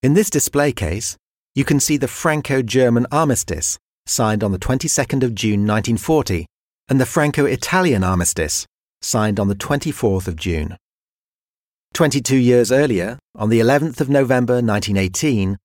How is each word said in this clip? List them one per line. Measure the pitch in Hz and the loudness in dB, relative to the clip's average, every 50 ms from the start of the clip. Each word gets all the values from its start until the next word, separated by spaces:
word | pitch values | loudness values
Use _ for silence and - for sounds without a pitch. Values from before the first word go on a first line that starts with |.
| - | 2
In | 131 147 | 4 4
this | 185 220 - | 4 2 2
display | - 147 - - - 135 147 147 120 | 0 -2 -2 0 0 0 0 0 0
case, | - 101 78 85 104 120 - - _ _ _ _ _ _ _ _ | -2 -4 -4 -4 -4 -6 -10 -12 _ _ _ _ _ _ _ _
you | 139 139 | -4 0
can | - - 143 | 2 2 0
see | - - 156 | 2 0 0
the | 139 135 123 | 0 -2 -4
Franco-German | - - - 170 151 151 139 - 135 131 127 110 107 131 131 120 117 117 123 - | -6 -4 -2 -2 -2 -2 -2 0 0 0 0 0 2 2 4 4 4 2 0 0
armistice, | 143 147 160 147 127 - - - 95 90 - - - - _ _ _ _ _ | 0 0 2 2 0 0 -2 -6 -6 -6 -4 -6 -6 -8 _ _ _ _ _
signed | - - - 120 107 107 104 110 | -8 -2 0 0 0 2 0 0
on | 104 | -2
the | 95 | -2
twenty-second | 90 - - 127 135 - 156 - - 135 - - 135 131 | -2 -2 -2 -2 -2 -2 -2 -2 -2 -2 0 0 0 0
of | 123 113 | 0 -2
June | 95 - 110 104 101 101 | -2 -2 0 0 2 2
nineteen | 107 107 110 101 - 117 | 2 0 0 0 -2 -2
forty, | 113 - - 160 151 135 - 98 85 80 - _ _ _ _ _ _ _ - | -2 0 0 0 0 2 0 -4 -4 -4 -8 _ _ _ _ _ _ _ 0
and | 139 135 | 0 0
the | 127 | 2
Franco-Italian | - - 170 151 147 139 - 143 139 127 120 - - - 185 185 175 127 98 92 | 2 0 0 0 0 2 0 0 0 0 -2 -4 -2 0 2 2 2 2 2 2
armistice, | 92 92 90 87 - - - 80 73 - - - _ _ _ _ _ _ _ | 0 0 0 0 -2 -2 -4 -4 -4 -4 -6 -8 _ _ _ _ _ _ _
signed | - - - 117 107 107 104 101 | -10 -4 -2 0 0 0 0 0
on | 101 | 0
the | 98 101 | -2 -2
twenty-fourth | 98 - - 147 139 - 160 139 - - 110 95 95 92 | -4 -4 -4 -4 -4 -2 -6 -6 -2 0 0 0 0 -2
of | - 85 | -4 -8
June. | 80 - 92 85 78 76 80 87 - _ _ _ _ _ _ _ _ _ _ _ _ _ _ _ _ _ _ _ _ _ _ _ | -6 -4 -4 -2 -2 -4 -6 -8 -14 _ _ _ _ _ _ _ _ _ _ _ _ _ _ _ _ _ _ _ _ _ _ _
Twenty-two | - 170 147 - 143 120 - 135 | 0 0 0 0 -2 -2 2 2
years | 135 123 120 123 123 120 104 | 4 4 6 4 4 4 4
earlier, | 127 135 151 143 117 92 85 104 123 139 _ _ _ | 2 2 2 2 0 -2 -2 -4 -8 -12 _ _ _
on | - 104 107 | -4 -2 2
the | 113 113 | 2 4
eleventh | 113 117 135 147 147 165 143 - | 4 4 4 2 0 -2 -4 -4
of | 151 127 | -2 2
November | 143 139 135 120 131 123 123 120 127 123 | 2 2 2 2 2 0 2 2 0 0
nineteen | 120 113 104 104 95 101 101 | 2 0 0 0 -2 -2 0
eighteen | 98 95 95 92 - - 151 127 107 95 95 98 98 | 0 0 0 -2 -2 -2 0 0 2 0 -2 -2 -6